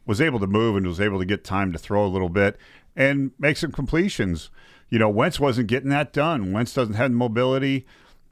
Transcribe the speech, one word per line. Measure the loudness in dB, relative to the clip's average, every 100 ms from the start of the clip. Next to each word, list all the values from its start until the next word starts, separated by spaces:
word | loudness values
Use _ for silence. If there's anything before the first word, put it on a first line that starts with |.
| -4
was | 0
able | 0 0
to | 0
move | 2 2 2
and | 0
was | 0
able | -2 0
to |
get | -2 -4
time | -4 -4 -2
to | -4
throw | -2 0
a | 0
little | 0 0
bit | 2 2 0 -14 -20 -8
and | 0 2 2 -2 -2
make | -2 0
some | -4
completions. | -4 -2 0 0 -2 -2 -4 -8 -20 -20 -20 -2
You | 2
know, | 2
Wentz | 2 0 0
wasn't | 0 0 0
getting | 0 0
that | -2 0
done. | 0 0 0 -2
Wentz | -2 -2
doesn't | 0 0
have | 0 0
mobility. | 2 0 0 0 0 0 -2 -6 -20 -20 -20 -20